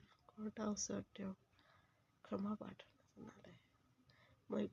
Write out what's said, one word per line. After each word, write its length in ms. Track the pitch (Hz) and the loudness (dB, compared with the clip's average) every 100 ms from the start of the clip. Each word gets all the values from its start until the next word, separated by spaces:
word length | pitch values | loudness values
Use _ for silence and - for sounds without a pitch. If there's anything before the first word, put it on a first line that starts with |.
| - - - | -4 -18 -14
কৰ্তাৰ 400 | - 214 220 214 | -4 -2 2 2
ওচৰত 360 | 202 - 196 202 | 4 2 0 -2
তেওঁ 180 | - 196 190 - - - - - - _ _ | -4 -4 -4 -10 -20 -20 -20 -20 -20 _ _
ক্ষমা 280 | - 202 202 | 0 2 2
প্ৰাৰ্থনা 440 | 214 202 - - - - | 0 -2 -8 -14 -20 -20
জনালে। 440 | - - - - - - - - - - - - - - | -14 -12 -12 -16 -18 -20 -20 -20 -20 -20 -20 -20 -16 0
মই 140 | 208 202 | 2 2